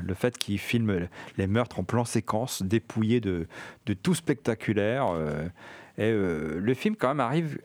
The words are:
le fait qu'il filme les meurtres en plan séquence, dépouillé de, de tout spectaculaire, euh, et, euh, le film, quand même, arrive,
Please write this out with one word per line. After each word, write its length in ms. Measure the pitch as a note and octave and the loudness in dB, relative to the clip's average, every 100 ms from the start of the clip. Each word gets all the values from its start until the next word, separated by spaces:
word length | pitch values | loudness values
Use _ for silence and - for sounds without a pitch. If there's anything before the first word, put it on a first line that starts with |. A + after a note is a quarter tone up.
| F2+ | -4
le 80 | |
fait 240 | F#2 B2 - | 0 0 0
qu'il 220 | - G2+ | -4 -2
filme 480 | - A#2+ A2 F#2 F2+ - - - | 0 2 2 0 -2 -8 -10 -2
les 100 | G2 | 2
meurtres 320 | A2 A#2+ - | 2 2 -2
en 40 | |
plan 220 | F#2 A#2 A2+ | 0 0 2
séquence, 560 | A#2 - A2 B2+ - | -2 0 -2 -2 -4
dépouillé 580 | F#2 A2+ - A2+ A2 A#2+ | 0 0 0 0 2 4
de, 280 | G2+ F2 E2 - - - - | 2 -2 -4 -10 -16 -10 -4
de 60 | |
tout 200 | G2 F#3 | -2 0
spectaculaire, 920 | E3+ - C3+ - A2+ - G#2 G#2 C3 A#2 | 0 0 0 0 -2 0 2 2 2 0
euh, 380 | E2+ D2+ D2 E2+ - - - - - | 0 -2 -2 -6 -8 -20 -20 -16 -2
et, 60 | |
euh, 540 | G#2+ A2 F#2 D#2 D#2 E2 | 0 2 0 0 -4 -2
le 140 | G#2 | 0
film, 220 | C3 G#3+ G#3+ | 2 0 2
quand 140 | B2+ | 0
même, 100 | D3 | 2
arrive, 400 | A#2+ D#3+ D#3 C#3 | 0 0 -2 -6